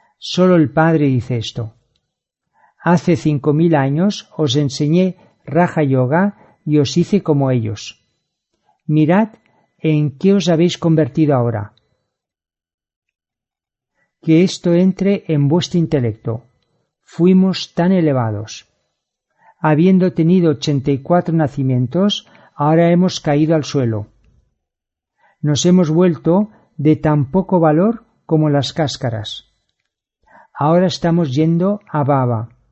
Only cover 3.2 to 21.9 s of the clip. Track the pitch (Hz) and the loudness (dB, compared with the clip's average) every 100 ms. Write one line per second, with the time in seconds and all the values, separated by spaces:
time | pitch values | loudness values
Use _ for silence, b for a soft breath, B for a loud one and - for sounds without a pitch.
3.2 | 156 147 151 147 170 151 135 147 196 - | 0 -2 0 0 2 2 0 0 -2 -4
4.2 | - - 151 135 143 - 147 175 185 180 | -10 -4 -2 0 -2 -2 0 0 0 -4
5.2 | b b - 147 175 - 143 131 127 160 | b b -4 -2 0 0 0 0 0 0
6.2 | 202 - _ _ - 151 135 175 170 202 | -2 -4 _ _ -2 0 2 0 0 0
7.2 | - 143 135 127 107 104 - - _ _ | 0 0 0 -2 -4 -8 -14 -20 _ _
8.2 | _ _ _ _ _ _ - 151 151 185 | _ _ _ _ _ _ -2 0 2 2
9.2 | 220 - _ _ _ _ 160 151 151 131 | 0 -6 _ _ _ _ -2 0 -2 -2
10.2 | 190 202 175 160 175 - 170 160 147 165 | 0 2 2 2 0 0 0 2 0 0
11.2 | 151 135 120 110 104 _ _ _ _ _ | 0 2 0 -4 -10 _ _ _ _ _
12.2 | _ _ _ _ _ _ _ _ _ _ | _ _ _ _ _ _ _ _ _ _
13.2 | _ _ _ _ _ _ _ _ _ _ | _ _ _ _ _ _ _ _ _ _
14.2 | 160 160 185 - 175 175 190 185 190 202 | 0 2 2 -2 0 2 2 0 -2 -2
15.2 | - 151 143 170 - 175 160 151 117 104 | -2 0 0 0 0 -2 0 -2 -2 -6
16.2 | 117 117 - _ _ _ _ _ _ - | -8 -10 -12 _ _ _ _ _ _ 0
17.2 | 175 185 190 175 - - 175 190 156 131 | 2 4 2 -2 -6 -4 0 0 0 0
18.2 | 113 104 113 - - _ _ _ _ _ | -2 -6 -10 -18 -20 _ _ _ _ _
19.2 | _ b b b 156 151 185 185 180 170 | _ b b b 0 2 4 4 2 0
20.2 | 160 185 170 135 - 139 143 135 - 175 | 2 2 2 0 -2 -2 -2 -4 0 -2
21.2 | - 160 147 - 131 127 123 | 0 -2 -2 -2 -2 -2 -2